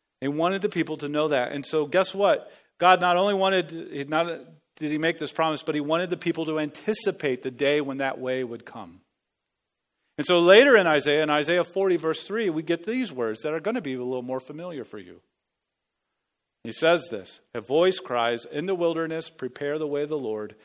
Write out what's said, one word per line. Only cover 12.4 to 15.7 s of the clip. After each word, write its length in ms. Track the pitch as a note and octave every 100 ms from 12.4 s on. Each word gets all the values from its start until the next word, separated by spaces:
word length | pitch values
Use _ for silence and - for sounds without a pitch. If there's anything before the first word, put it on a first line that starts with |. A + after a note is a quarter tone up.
| G#3
we 140 | D#3
get 220 | D#3+ E3+ E3+
these 260 | B3 A3+
words 300 | C3 A2+ A2
that 120 | D3+
are 60 | D#3+
gonna 220 | F#3 B3
be 140 | D3+ C3
a 80 |
little 180 | B2 B2+
more 180 | B2 C3
familiar 460 | - D3+ F3+ D3+ A2
for 120 | G#2+
you. 240 | F2+ F2 _ _ _ _ _